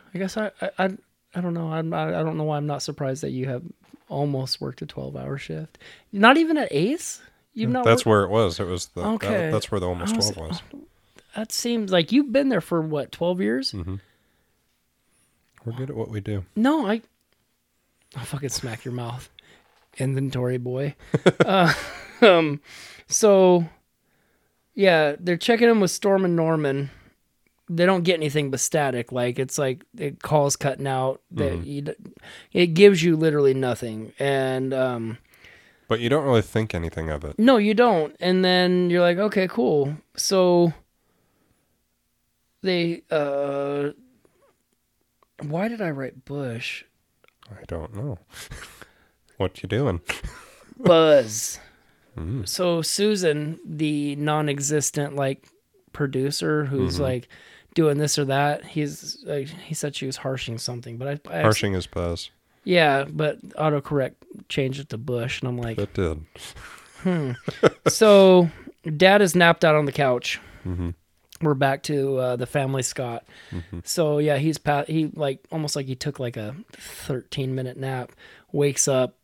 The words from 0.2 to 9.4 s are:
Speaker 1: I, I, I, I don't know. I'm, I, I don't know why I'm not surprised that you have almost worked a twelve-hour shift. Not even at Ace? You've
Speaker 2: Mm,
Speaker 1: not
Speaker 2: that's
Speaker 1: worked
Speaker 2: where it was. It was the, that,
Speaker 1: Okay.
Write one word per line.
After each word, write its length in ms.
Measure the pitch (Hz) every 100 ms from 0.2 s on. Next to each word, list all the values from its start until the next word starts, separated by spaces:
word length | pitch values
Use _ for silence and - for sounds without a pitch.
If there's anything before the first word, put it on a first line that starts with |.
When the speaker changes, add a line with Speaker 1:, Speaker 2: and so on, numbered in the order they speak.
| 190 220
Speaker 1:
I, 140 | 214 -
I, 100 | 190 -
I, 100 | 190 190 _ _ _ 180
I 60 |
don't 120 | 175
know. 180 | 170 160
I'm, 220 | 160 160
I, 260 | 165 160 170
I 40 |
don't 140 | 160 156
know 60 | 156
why 120 | 147
I'm 100 | 147
not 140 | 139
surprised 400 | - 147 135 135
that 80 | 139
you 160 | 127 131
have 160 | 127 - - _ - -
almost 500 | 143 147 131 131 -
worked 220 | 139 -
a 40 | 156
twelve-hour 500 | - 135 139 131 139
shift. 400 | - 156 156 - - - _
Not 260 | 196 226 294
even 200 | 320 302
at 140 | 226
Ace? 500 | 143 196 330 - - - _ _
You've 160 | - 123
Speaker 2:
Mm, 40 |
Speaker 1:
not 100 | 254 120
Speaker 2:
that's 200 | 120 113
Speaker 1:
worked 20 |
Speaker 2:
where 160 | 104
it 60 | 92 110 98
was. 140 | 85
It 40 | 90
was 180 | 90 -
the, 140 | 87
that, 60 | 208 220
Speaker 1:
Okay. 360 | - 208